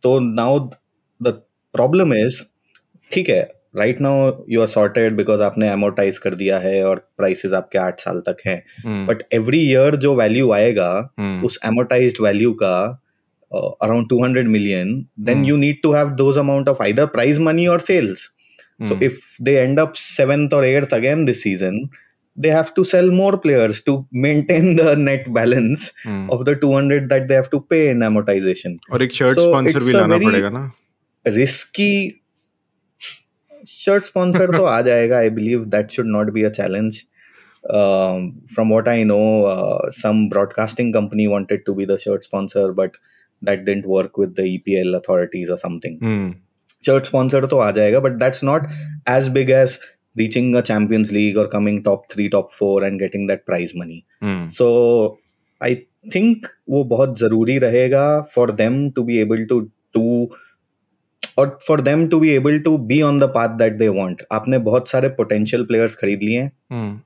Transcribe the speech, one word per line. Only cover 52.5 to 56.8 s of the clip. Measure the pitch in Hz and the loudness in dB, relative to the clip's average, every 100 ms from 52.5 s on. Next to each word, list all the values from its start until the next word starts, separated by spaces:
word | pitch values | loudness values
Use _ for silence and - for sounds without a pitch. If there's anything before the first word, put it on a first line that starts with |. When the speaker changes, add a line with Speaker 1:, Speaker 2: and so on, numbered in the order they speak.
Speaker 1:
four | - 101 98 | -4 0 0
and | 98 98 | 0 -4
getting | 95 101 98 | -6 -6 -4
that | 95 - | -6 -4
prize | 90 87 | -6 -6
money. | 85 85 82 _ _ | -10 -14 -16 _ _
Speaker 2:
Hmm. | 104 95 85 | -8 -8 -8
Speaker 1:
So | 85 120 117 120 120 107 - _ _ _ _ | 0 2 4 4 2 0 -4 _ _ _ _
I | 123 127 - _ 220 | -4 -4 -8 _ -8
think | 185 220 220 - _ - | 0 0 0 -4 _ -4
वो | 139 | -2